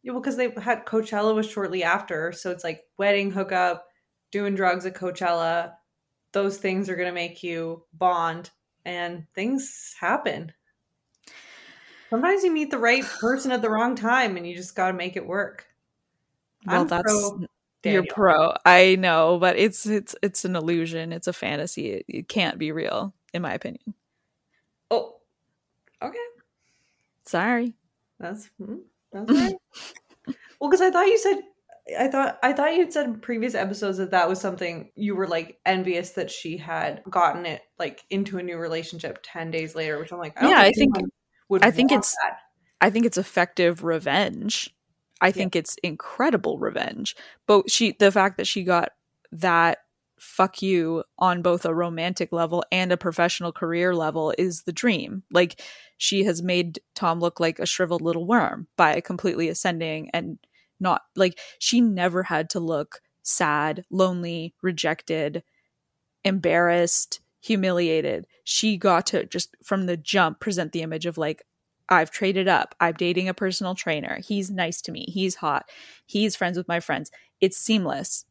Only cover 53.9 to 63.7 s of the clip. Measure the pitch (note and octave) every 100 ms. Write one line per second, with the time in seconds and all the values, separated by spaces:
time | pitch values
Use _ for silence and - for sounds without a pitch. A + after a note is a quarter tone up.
53.9 | F3 D#3 D#3 D#3 - F#3 E3+ - E3 B3
54.9 | F3+ - F#3+ - E3+ F3 - - - -
55.9 | _ - G3 G3+ E3+ F3+ F3 F3 D#3+ _
56.9 | - F#3 E3+ E3+ - E3 E3 - - F3
57.9 | E3+ D#3+ E3 F3 A#3 D#3 - D#3+ - D#3+
58.9 | - - F3+ F#3+ - E3 F3 F#3+ E3+ D#3+
59.9 | D#3 D#3 E3+ F3 D3+ _ _ _ _ F#3
60.9 | - _ - F#3 E3+ - - - A#3+ A#3
61.9 | F#3 F3+ F3 F#3 D#3+ E3 F3+ E3 D#3 D3
62.9 | - _ _ - - E3 D3 D3+